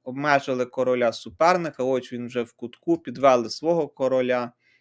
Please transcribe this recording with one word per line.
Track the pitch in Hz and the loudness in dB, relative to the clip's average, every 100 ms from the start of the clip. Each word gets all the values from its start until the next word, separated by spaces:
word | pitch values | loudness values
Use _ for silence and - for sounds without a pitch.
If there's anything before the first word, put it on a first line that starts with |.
Обмежили | - 131 147 139 139 127 123 | -12 -4 2 2 2 -4 -4
короля | - 127 123 120 | -2 0 2 0
суперника, | - 113 - 165 180 165 - | -2 -8 0 2 2 0 -4
ось | 127 131 127 | -2 -2 -4
він | 123 120 | -10 -8
вже | 123 | -6
в | 117 | -6
кутку, | - 117 - - 165 | -8 -14 -6 -2 -2
підвели | - 123 135 127 110 | -4 2 4 4 2
свого | - 156 170 143 | -6 -2 -2 -2
короля | - 131 131 123 123 123 _ _ _ | -4 -2 0 0 -2 -4 _ _ _